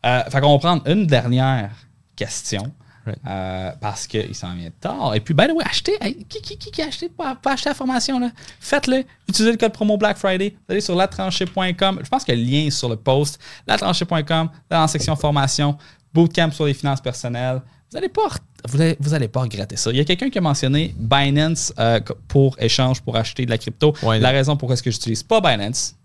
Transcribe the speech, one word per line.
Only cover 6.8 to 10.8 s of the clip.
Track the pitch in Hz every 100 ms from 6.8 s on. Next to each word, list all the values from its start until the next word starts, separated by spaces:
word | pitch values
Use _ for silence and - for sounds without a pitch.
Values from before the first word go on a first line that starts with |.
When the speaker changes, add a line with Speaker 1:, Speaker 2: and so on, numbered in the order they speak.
Speaker 1:
a | 311
acheté, | - 339
pas, | - - 254
pas | 277
acheté | 269 -
la | 285
formation, | 254 254 - 262
là ? | 247 - - -
Faites-le. | - 285 277 262 262 _ -
Utilisez | 196 220
le | 226
code | 226
promo | 220 208 208
Black | 208 202
Friday. | 196 185 202 - _
Vous |
allez | 190